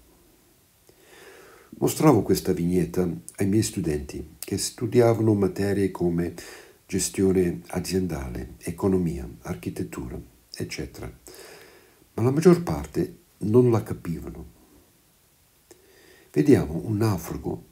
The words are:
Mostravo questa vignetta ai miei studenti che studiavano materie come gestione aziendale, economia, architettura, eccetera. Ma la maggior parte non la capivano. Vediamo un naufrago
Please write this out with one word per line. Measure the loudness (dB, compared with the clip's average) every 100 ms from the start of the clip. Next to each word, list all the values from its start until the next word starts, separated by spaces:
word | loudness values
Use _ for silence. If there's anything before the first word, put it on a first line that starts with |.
| -20 _ _ _ _ _ _ _ _ _ -20 -20 -20 -20 -20 -20 -16 -2
Mostravo | -2 4 4 4
questa | 4 0 0
vignetta | 0 2 2 0 -2 -2 -4 -10 -4
ai | 0
miei | 2
studenti | 0 -2 -4 -4 -6 -12 -14 -14
che | -6 -6
studiavano | -6 -6 0 4 4 4 2
materie | 4 2 0 -2 0 0
come | 0 -2 0 -2 -6 -16 -20 -20 _ -6
gestione | -4 -4 2 2 4 2 -2 -6
aziendale, | -8 -2 -2 -2 -4 -6 -8 -10 -10
economia, | -10 -2 0 2 0 -4 -10 -12
architettura, | -10 -8 -8 -8 -8 -8 -10 -12 -14 _ _
eccetera. | -10 -10 -8 -12 -12 -16 -16 -20 -20 -20 -20 -20 -20 _ _ _
Ma | -2
la | 0
maggior | 6 6 6
parte | 2 -4 -4 -4 -4 -6 _ -8
non | 4 6 6
la | 4
capivano. | 0 -8 -8 -8 -8 -14 -16 -20 _ _ _ _ _ _ _ _ _ _ _ -20 _ _ -20 -20 _
Vediamo | 2 6 6 4 -4
un | -2 0
naufrago | 0 -2 -6 -8 -8 -10 -12